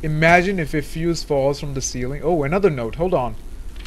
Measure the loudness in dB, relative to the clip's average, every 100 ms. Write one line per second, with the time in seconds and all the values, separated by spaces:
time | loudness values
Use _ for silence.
0 | -2 2 6 6 6 0 -2 -2 -4 -4
1 | -2 -2 0 0 2 0 -4 -4 -4 -4
2 | -4 -2 0 0 2 2 2 2 -4 -2
3 | 0 0 0 -6 -10 -10 -10 -12